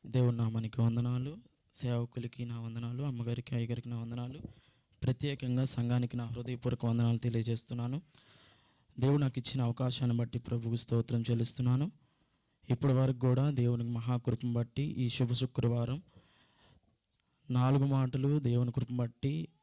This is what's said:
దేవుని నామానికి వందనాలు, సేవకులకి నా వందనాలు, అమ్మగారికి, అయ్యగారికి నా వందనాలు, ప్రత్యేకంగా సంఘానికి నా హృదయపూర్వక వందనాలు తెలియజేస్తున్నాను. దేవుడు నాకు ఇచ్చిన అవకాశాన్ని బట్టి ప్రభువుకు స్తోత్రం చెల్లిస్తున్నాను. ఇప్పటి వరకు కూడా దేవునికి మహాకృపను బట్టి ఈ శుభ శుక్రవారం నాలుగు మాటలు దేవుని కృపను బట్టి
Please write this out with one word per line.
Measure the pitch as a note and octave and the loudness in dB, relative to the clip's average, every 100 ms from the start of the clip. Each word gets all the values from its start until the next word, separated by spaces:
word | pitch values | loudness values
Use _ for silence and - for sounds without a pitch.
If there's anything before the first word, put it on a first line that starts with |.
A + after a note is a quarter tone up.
| - | -2
దేవుని | B2 B2 A#2+ | 2 2 2
నామానికి | A2+ A2+ A2+ - | 0 0 -4 2
వందనాలు, | A#2 A#2 A#2+ B2 C3 F3+ - _ _ | 2 2 0 -2 -4 -8 -18 _ _
సేవకులకి | - B2+ A#2+ A#2 - A#2+ - | -8 -2 -2 -2 -6 -8 -8
నా | A#2+ A#2 | -8 -6
వందనాలు, | A2+ A2+ A#2 A#2+ | -8 -6 -6 -4
అమ్మగారికి, | C#3+ B2 A#2 A#2+ - | -4 -4 -4 -4 -2
అయ్యగారికి | A#2+ A#2 A#2+ A#2+ | -2 -2 -4 -4
నా | A#2 | -6
వందనాలు, | A#2 A#2+ B2 C#3+ - - _ _ _ _ | -6 -6 -8 -10 -14 -16 _ _ _ _
ప్రత్యేకంగా | - B2 D3 C#3 B2+ B2 | -2 0 -2 -4 -2 0
సంఘానికి | C3 - A#2+ B2 A#2+ B2 | 0 0 0 0 0 -4
నా | |
హృదయపూర్వక | A#2 A#2+ A#2+ B2 B2+ A#2+ A#2 | -6 -8 -6 -4 -2 0 0
వందనాలు | A#2 A#2 A#2 | 4 4 2
తెలియజేస్తున్నాను. | B2 A2+ A2+ A2+ - A#2+ A#2+ C#3+ - - _ - - _ _ _ _ - | 2 0 0 -2 -4 -6 -4 -6 -8 -20 _ -20 -20 _ _ _ _ 0
దేవుడు | C3 D3 | 4 4
నాకు | C#3 B2 | 2 0
ఇచ్చిన | A#2 C3 | -2 0
అవకాశాన్ని | A#2+ A#2 B2+ A#2+ B2 A#2 | 0 2 0 0 2 2
బట్టి | A#2+ A#2+ | 0 -4
ప్రభువుకు | - A#2+ A2+ A#2 | -4 -4 -2 -4
స్తోత్రం | - A#2 A#2 A#2+ A2+ | 0 0 2 -2 0
చెల్లిస్తున్నాను. | A#2 A#2 - B2 B2+ D#3+ - _ _ _ _ _ _ - | 0 0 0 2 2 2 -4 _ _ _ _ _ _ -2
ఇప్పటి | B2+ C#3+ | 0 4
వరకు | B2+ C3 B2+ | 4 4 2
కూడా | B2+ B2+ C#3+ | 2 4 2
దేవునికి | C3+ A#2+ A#2+ A#2 | 4 2 2 0
మహాకృపను | A#2 A2+ B2 A#2+ A#2 B2 | -2 0 -2 0 -2 0
బట్టి | A#2+ A#2 - | 0 -2 -2
ఈ | C#3+ - B2 | -4 -2 -2
శుభ | - A#2+ | 0 0
శుక్రవారం | A#2+ B2+ - A#2 A#2+ A#2 C#3 - - _ _ _ _ _ _ _ _ _ _ _ _ - | 2 0 0 0 2 -2 -4 -8 -20 _ _ _ _ _ _ _ _ _ _ _ _ -2
నాలుగు | B2 B2+ C#3 C#3 | 2 4 4 4
మాటలు | C3+ C3 C3+ C#3 D3 | 2 0 0 0 2
దేవుని | C3 A#2+ B2 | 2 2 2
కృపను | A#2 A#2 B2 | -2 -4 -2
బట్టి | A#2+ - C3+ D3+ D#3+ _ | -4 -2 -4 -4 -6 _